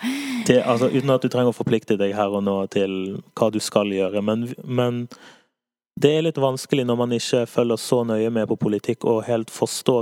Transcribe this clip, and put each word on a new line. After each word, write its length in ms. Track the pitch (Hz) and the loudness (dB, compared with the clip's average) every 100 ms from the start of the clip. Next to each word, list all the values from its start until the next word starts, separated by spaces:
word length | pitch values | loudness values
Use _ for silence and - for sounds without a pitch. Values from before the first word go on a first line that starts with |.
| 233 277 277 247 220 | -4 -4 -6 -4 4
til, 160 | 123 | 4
altså, 280 | 127 117 127 | 4 2 2
uten 180 | 135 135 | 0 2
at 100 | 131 | 2
du 80 | 127 | 2
trenger 240 | 123 123 | 2 0
å 40 | - | 0
forplikte 340 | 113 113 - 101 | 0 0 0 0
deg 180 | 101 104 | 0 0
her 140 | 101 | 0
og 100 | 101 | 0
nå 240 | 101 98 98 | 0 0 0
til 520 | 101 95 95 95 98 - - | 0 0 -2 -6 -8 -8 0
hva 160 | 110 | 0
du 80 | 107 | 0
skal 260 | - 110 104 | 0 0 0
gjøre, 380 | 95 95 104 | 0 0 0
men, 320 | 104 113 120 - - | -2 -2 -4 -8 -6
men 420 | 123 123 120 120 - - - _ _ _ _ _ - | -2 0 -2 -8 -12 -20 -20 _ _ _ _ _ 0
det 100 | 139 156 | 2 4
er 80 | |
litt 140 | 160 151 | 0 0
vanskelig 460 | 135 131 - 143 123 | 0 -2 -2 0 2
når 100 | 120 | 0
man 140 | 123 | 0
ikke 300 | 117 - 123 117 | 0 0 0 0
følger 260 | - 120 110 | 0 0 0
så 220 | - 123 117 | 0 0 2
nøye 220 | 110 113 | 0 0
med 160 | 113 107 | 0 -2
på 80 | 110 | 0
politikk, 480 | 107 104 - 113 - | 0 -2 -2 -2 0
og 200 | 110 110 | 0 0
helt 240 | 113 110 | -2 -4
forstå 440 | - 117 - - 123 | -4 -4 -4 0 0